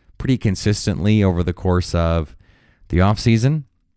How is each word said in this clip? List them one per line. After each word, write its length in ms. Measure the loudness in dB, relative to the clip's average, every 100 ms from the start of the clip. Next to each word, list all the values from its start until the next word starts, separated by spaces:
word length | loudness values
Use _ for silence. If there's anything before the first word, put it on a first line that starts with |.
| _ -8
pretty 200 | -4 -2
consistently 840 | -2 -2 -2 -2 -2 -2 2 2
over 200 | 2 0
the 100 | -2
course 420 | -4 -2 -2 0 -2
of 400 | 0 -2 -4 -12 _ _ _ _ -4
the 80 | 0
offseason. 640 | 2 2 2 2 2 -2 -6 _ _